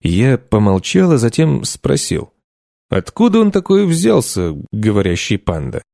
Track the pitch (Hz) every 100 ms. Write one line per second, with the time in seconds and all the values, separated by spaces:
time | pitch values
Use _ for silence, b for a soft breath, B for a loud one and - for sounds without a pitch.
0 | - 87 127 123 _ 107 104 95 - 185
1 | 185 147 117 - 160 143 - - - 69
2 | - 78 - _ _ _ _ _ _ 95
3 | - - 233 220 214 196 180 196 202 165
4 | 208 202 - 101 87 76 - 110 107 104
5 | 95 87 - 104 - 82 65 - -